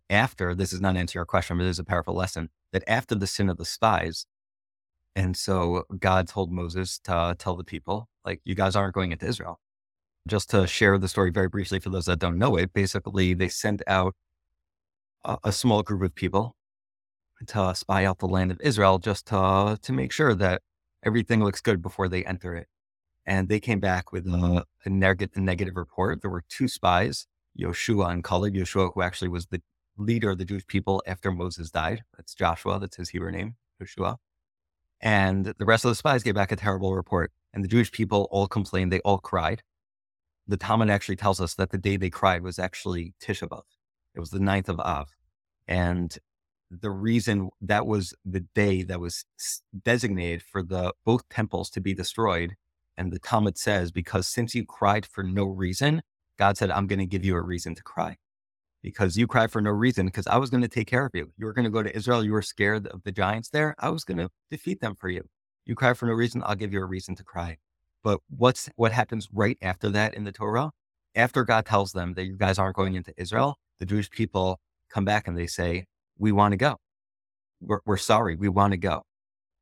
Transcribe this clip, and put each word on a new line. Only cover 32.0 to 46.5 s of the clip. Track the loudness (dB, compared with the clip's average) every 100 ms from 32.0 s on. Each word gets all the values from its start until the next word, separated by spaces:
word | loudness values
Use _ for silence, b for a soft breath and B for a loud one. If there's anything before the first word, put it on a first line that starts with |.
| -10 -20
That's | -20
Joshua. | -2 0 0 -2 -4
That's | -4 -10
his | -8
Hebrew | -6 -6
name, | -6 -8 -10 _ _
Yoshua. | -16 -4 -4 -4 _ _ _ _ _ _ _ _
And | 0 2 2 0 -2 -2
the | 4
rest | 4
of | 4
the | 2
spies | 2 2
gave | 2 0
back | 0
a | 0
terrible | -2 0 0 -2
report. | 0 -2 -2 _ _
And | -6
the | 2
Jewish | 2 2
people | 0 2 2 2
all | 0 0
complained. | 0 -2 0 2
They | 0
all | 2 0
cried. | 0 -2 0 -4 _ _ _ _ _ _ _ _ -4
The | -4
Talmud | 2 2 4
actually | 2 0 0
tells | 2 2
us | -2 -2
that | -2
the | 0
day | 0 0
they | -2
cried | 2 2 2
was | -2 -6
actually | -6 -6 -6 -6 -8 -12
Tisha | -6 -6 -6
B'Av. | -12 _ _ _ _ _ -12
It |
was | -8
the | -2
ninth | 2 2 0
of | -4
Av. | -4 -4 -6 _ _ _ _ _ -4
And | 0 0 0 -4 -8 _ _ _